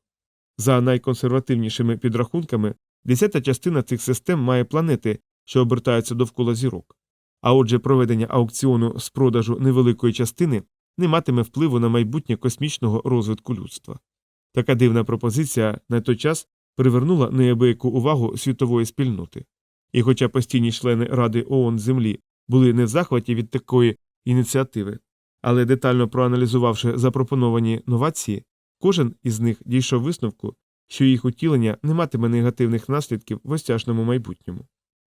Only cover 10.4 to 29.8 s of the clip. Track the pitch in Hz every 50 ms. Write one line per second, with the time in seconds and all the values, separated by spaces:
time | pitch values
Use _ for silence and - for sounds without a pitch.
10.4 | 175 156 123 98 - _ _ _ _ _ _ - 180 160 156 165 - - 123 120
11.4 | 113 - - 135 165 147 123 117 117 113 117 120 113 107 135 156 - - 113 -
12.4 | - 123 - - 147 151 - - 123 107 107 113 - 123 127 117 101 107 110 -
13.4 | - - 117 92 90 - - - - - - - _ _ _ _ _ _ _ _
14.4 | _ _ - 123 117 - 127 113 127 120 113 117 110 - 117 107 120 117 104 147
15.4 | 156 - - 123 110 107 107 - - - 120 117 107 131 117 - - 151 160 -
16.4 | - _ _ _ _ _ _ - 127 131 120 123 135 165 185 151 123 - 131 127
17.4 | 127 123 117 113 123 120 117 - - 123 117 127 120 151 156 127 113 110 - 113
18.4 | - 135 120 - 135 117 120 117 113 113 - - 135 127 104 90 87 - - -
19.4 | - _ _ _ _ _ _ _ _ _ - 123 110 131 123 - 127 113 - 131
20.4 | 120 - - 123 117 117 110 - 123 123 117 113 - - 131 123 120 113 110 117
21.4 | - - 135 131 123 117 117 107 104 123 131 127 113 107 - - _ _ _ _
22.4 | _ - 123 131 127 123 117 123 120 107 127 170 175 - 131 117 - - 117 117
23.4 | 110 - - 127 - - 127 123 120 117 - - _ _ _ _ - 127 123 127
24.4 | 117 - - 135 131 - - 107 98 101 110 - _ _ _ _ _ _ _ _
25.4 | - 120 123 123 120 120 135 127 - 127 123 123 120 110 - 127 127 123 123 123
26.4 | 127 113 123 123 123 117 107 - - 117 120 123 127 127 117 131 127 - 139 131
27.4 | 123 117 117 117 113 113 113 110 - 127 123 117 143 160 - - - 110 101 -
28.4 | - _ _ _ _ _ _ _ - 196 190 170 131 117 - - - 120 110 110
29.4 | 117 117 107 - - - 120 131